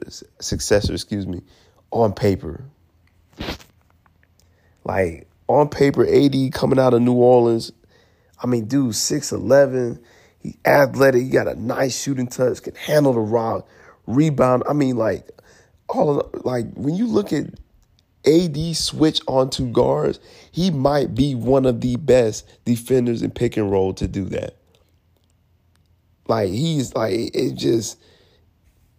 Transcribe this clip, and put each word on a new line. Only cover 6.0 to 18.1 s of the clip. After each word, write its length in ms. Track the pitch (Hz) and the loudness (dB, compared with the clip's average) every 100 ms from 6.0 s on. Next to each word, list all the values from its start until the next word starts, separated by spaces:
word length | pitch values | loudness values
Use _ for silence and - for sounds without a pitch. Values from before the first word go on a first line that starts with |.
A 240 | 117 123 143 | 4 4 4
D 220 | 131 131 | 2 -2
coming 280 | - - 131 | -2 0 2
out 160 | 131 | 4
of 80 | 120 | 4
New 120 | 123 | 4
Orleans, 580 | 123 123 123 117 113 117 _ _ _ _ _ _ - | 4 6 6 4 0 -4 _ _ _ _ _ _ -10
I 60 | 123 | -4
mean, 200 | 120 107 | -2 0
dude, 280 | 139 123 | 0 0
six 380 | 104 - 147 - | -2 -4 -4 -6
eleven, 680 | 95 98 139 135 127 120 - _ _ _ _ | -6 4 6 6 2 -4 -8 _ _ _ _
he 180 | - - | -16 -4
athletic, 580 | - 127 127 120 135 127 | 2 2 2 4 4 4
he 60 | 131 | 2
got 200 | 135 104 | 0 -2
a 60 | - | -6
nice 400 | 110 127 135 - | -6 -2 -4 -4
shooting 280 | 143 131 123 | -6 -6 -6
touch, 340 | - 127 - | -2 -2 -2
can 120 | - - | -10 -12
handle 360 | - 151 139 | 0 2 2
the 80 | 117 | 0
rock, 460 | 107 117 113 104 - _ - _ - | 0 -2 -2 -6 -10 _ -20 _ -4
rebound. 560 | 127 156 131 127 127 - | 0 2 2 2 2 0
I 60 | |
mean, 220 | 147 131 120 | 0 0 0
like, 320 | 110 87 - - _ _ _ _ - | -2 -4 -10 -20 _ _ _ _ -8
all 320 | - 156 143 | -2 0 0
of 100 | - | -4
the, 160 | - - | -6 -4
like, 260 | 123 110 | -4 -6
when 200 | - 135 | -6 -4
you 120 | 175 240 | -2 0
look 260 | 208 202 | 0 0
at 140 | 151 - - - _ _ _ _ | -4 -6 -14 -20 _ _ _ _